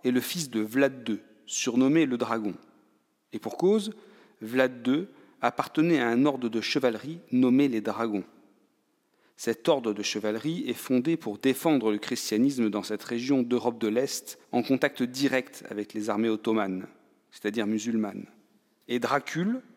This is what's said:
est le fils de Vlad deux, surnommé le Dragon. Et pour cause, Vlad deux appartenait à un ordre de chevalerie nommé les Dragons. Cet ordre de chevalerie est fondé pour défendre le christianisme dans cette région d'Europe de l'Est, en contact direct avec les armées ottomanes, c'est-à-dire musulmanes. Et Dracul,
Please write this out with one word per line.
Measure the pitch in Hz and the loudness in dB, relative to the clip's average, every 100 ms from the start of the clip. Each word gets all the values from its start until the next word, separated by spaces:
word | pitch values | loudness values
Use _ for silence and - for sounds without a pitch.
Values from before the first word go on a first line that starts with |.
est | 127 | 0
le | 123 | 0
fils | 123 175 147 | 0 -6 -4
de | 117 | -4
Vlad | 107 123 139 131 | -2 2 2 0
deux, | 113 104 - _ - | -6 -6 -6 _ -10
surnommé | - - 120 131 160 143 | -6 0 4 4 4 4
le | 123 | 0
Dragon. | 113 113 104 85 - _ _ _ _ _ _ | -2 -2 -4 -6 -14 _ _ _ _ _ _
Et | 107 | -10
pour | 117 - | -8 0
cause, | 185 214 208 - - - - - | 2 2 0 -12 -18 -20 -20 -16
Vlad | 110 123 131 123 | -4 2 2 0
deux | 117 143 196 - - - | 0 0 -2 -12 -20 -2
appartenait | 120 - - - 165 160 | -2 0 -2 2 4 4
à | 120 | 4
un | 120 147 | 4 2
ordre | 135 120 | 2 -2
de | 113 | -2
chevalerie | - 147 127 110 135 165 - | -2 0 0 0 -8 -12 -2
nommé | 127 127 131 143 | 4 6 6 4
les | 113 | 2
Dragons. | 107 104 113 101 90 - _ _ _ _ _ _ _ _ _ - | -4 -4 -2 -4 -6 -14 _ _ _ _ _ _ _ _ _ -8
Cet | - 113 - | -4 -2 2
ordre | 147 117 | 2 2
de | 104 | -2
chevalerie | 101 107 107 110 147 170 123 | -2 -2 -2 -4 -4 -4 -4
est | |
fondé | 117 - 127 131 165 | -6 0 0 2 -2
pour | 117 101 | -4 -2
défendre | 135 127 170 147 110 | 0 2 2 2 2
le | 104 | 0
christianisme | - 117 - 107 135 135 110 | -2 -6 -2 2 2 2 0
dans | 101 | 0
cette | 98 107 | -4 -6
région | - 120 127 139 | -6 -6 0 0
d'Europe | 120 123 117 117 | 2 0 0 -2
de | 110 | -2
l'Est, | 110 135 - - - - | 0 -2 -4 -12 -18 -4
en | 123 | -2
contact | 113 131 143 - | 2 2 0 0
direct | 123 127 139 131 127 - - | -4 0 0 0 -2 -12 -12
avec | 104 104 | -8 -8
les | 110 107 | -6 -4
armées | 104 113 | 0 0
ottomanes, | 107 110 110 98 92 95 - _ _ _ | 0 0 0 0 -4 -10 -18 _ _ _
c'est-à-dire | - 104 110 104 | -8 -4 -2 -2
musulmanes. | 110 113 113 107 98 - _ _ _ _ _ - | -2 -2 -2 -2 -6 -14 _ _ _ _ _ -6
Et | 120 | -2
Dracul, | 117 139 135 156 185 254 - | 0 -2 -2 -4 -2 -4 -8